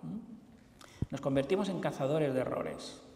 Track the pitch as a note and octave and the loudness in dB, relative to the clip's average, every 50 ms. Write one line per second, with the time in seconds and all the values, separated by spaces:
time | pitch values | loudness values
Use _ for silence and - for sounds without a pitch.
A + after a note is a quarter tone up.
0 | - D#3+ F3+ A3 - - - - - - - - - - - - - - - - | -8 -6 -8 -8 -8 -10 -16 -18 -18 -20 -20 -20 -20 -20 -20 -20 -20 -20 -4 -4
1 | - - - C#3 - C#3 C3+ C#3 C3+ - F#3+ F#3+ G#3 F#3+ F#3 D#3+ - D#3 - - | -4 -2 -2 -2 0 2 2 4 4 4 2 2 2 0 0 0 0 -2 0 0
2 | C#3+ C3 D3 D#3+ D#3 C#3 C3 B2+ B2 - - - - D#2 D2 - - - - - | 0 2 4 4 4 4 4 2 2 2 0 -2 -2 -2 -4 -6 -10 -12 -14 -14
3 | - - - | -18 -20 -20